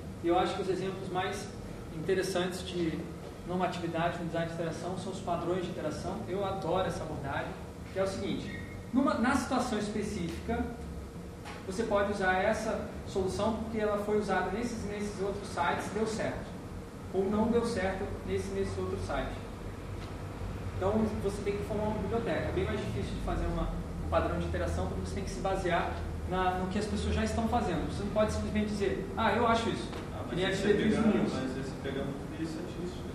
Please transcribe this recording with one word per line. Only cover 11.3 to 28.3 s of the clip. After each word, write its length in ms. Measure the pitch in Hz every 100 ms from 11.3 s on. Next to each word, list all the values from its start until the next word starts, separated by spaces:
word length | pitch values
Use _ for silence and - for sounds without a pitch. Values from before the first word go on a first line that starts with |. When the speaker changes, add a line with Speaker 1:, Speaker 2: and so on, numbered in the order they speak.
| - - - -
Speaker 1:
você 160 | 190
pode 280 | 220 202 202
usar 300 | 202 190 185
essa 460 | 208 220 226 202 - - -
solução 480 | 202 185 190 214
porque 240 | 220 - 220
ela 200 | 208 208
foi 140 | 208 214
usada 320 | 190 185 185
nesses, 340 | 196 247 220
nesses 360 | 196 208 208 -
outros 280 | 196 190 -
sites, 380 | - 175 180 -
deu 120 | 202 220
certo. 400 | - 151 - - - - - - - -
Ou 120 | 185
não 240 | 196 214 233
deu 160 | 233
certo 400 | 233 190 190 190 196 - 185
nesse, 220 | 196 -
nesse 300 | 196 190 -
outro 200 | 185 190 -
site. 420 | 143 - - - - - - - - - - - - - - - -
Então, 140 | 185 214 214 -
você 180 | 196 196
tem 140 | 196 202
que 80 |
formar 200 | 202 214 214
uma 100 | 214
biblioteca. 500 | - 226 226 208 -
É 40 |
bem 100 | 175
mais 140 | 190 208
difícil 340 | 196 - 190
de 80 | - -
fazer 180 | 170 170
uma, 180 | 170
um 440 | - - - - -
padrão 300 | 170 165 175
de 80 | 160
interação, 400 | 180 165 175 185
porque 200 | - -
você 80 | -
tem 80 |
que 60 | -
se 100 | -
basear 500 | 190 185 175 170 - - - - -
na, 240 | 185 185 185
no 100 | 185
que 100 | 214
as 80 | 202
pessoas 280 | 208 220 214
já 80 |
estão 240 | 220 - 220
fazendo. 440 | 240 196 165 -
Você 120 | -
não 60 | 202
pode 220 | 214 208